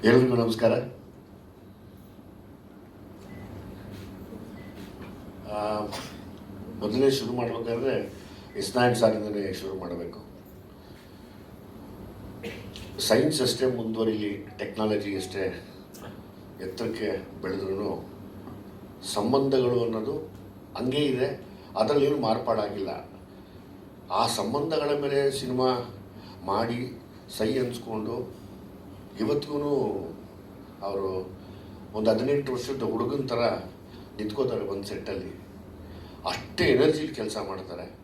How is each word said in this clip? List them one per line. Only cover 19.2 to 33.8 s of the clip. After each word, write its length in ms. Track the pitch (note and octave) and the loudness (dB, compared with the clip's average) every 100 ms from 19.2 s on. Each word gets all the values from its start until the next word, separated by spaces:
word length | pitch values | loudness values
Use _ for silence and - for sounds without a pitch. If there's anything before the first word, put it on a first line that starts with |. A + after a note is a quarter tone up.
| G#2+ C3+ C3+ C3+ B2 A#2+ | 4 6 6 6 6 6
ಅನ್ನೋದು 340 | A2+ A2 A2+ D3 - - - - - - | 4 0 -2 -4 -6 -12 -16 -16 -12 -2
ಹಂಗೇ 200 | B2 C#3 | 2 4
ಇದೆ, 480 | D3 B2 B2+ - - - - F#2+ | 4 4 2 0 -10 -16 -6 2
ಅದರಲ್ಲೇನು 400 | A2 C#3+ C#3 C#3+ | 6 6 6 4
ಮಾರ್ಪಾಡಾಗಿಲ್ಲ. 720 | A2+ A2+ A#2+ A2 G#2 G2+ F#2+ D2+ - - - - - - - - - - - | 4 2 4 2 2 -2 -4 -4 -10 -16 -16 -18 -18 -18 -18 -18 -18 -16 -2
ಆ 160 | F#2 A#2 | 2 4
ಸಂಬಂಧಗಳ 720 | - G2+ C#3 D3 D#3 D3 C#3+ | 4 2 2 2 2 4 2
ಮೇಲೆ 300 | C#3 C#3 C#3 | 4 4 4
ಸಿನಿಮಾ 680 | C3+ B2+ B2+ C3 B2 A#2 - - - - - F#2 | 2 0 4 4 4 -2 -10 -14 -14 -14 -8 0
ಮಾಡಿ 560 | G#2 A#2 A#2+ B2 - - - - - | 2 2 0 -4 -6 -14 -18 -14 0
ಸೈ 200 | A2 C3 | 2 4
ಅನ್ಸ್ಕೊಂಡು 920 | B2 A#2 A#2 A2 G#2+ - F#2+ - - - - - - - - - | 2 -2 -4 -4 -2 -4 -6 -10 -14 -14 -16 -16 -16 -16 -14 -2
ಇವತ್ತಿಗೂ 400 | A2 C#3+ C#3+ D3 D3 C#3 A2 - - - - - - - - - | 2 2 2 0 4 4 4 0 -4 -8 -14 -16 -16 -16 -16 -6
ಅವರು 560 | G2 G2 G2 F#2+ F#2 - - - - - - | -2 0 0 -2 -4 -10 -14 -14 -14 -14 -6
ಒಂದು 160 | G#2+ A2 | 2 4
ಹದಿನೆಂಟು 440 | A2 B2+ C#3+ C3+ | 6 4 4 2
ವರ್ಷದ 300 | B2 B2+ C3+ | -2 -2 -2
ಹುಡುಗನ 440 | A2 A2+ A#2 C#3+ B2+ | 0 2 2 0 0
ಥರ 120 | A#2 A#2 F#2+ - - | 2 4 2 -6 -14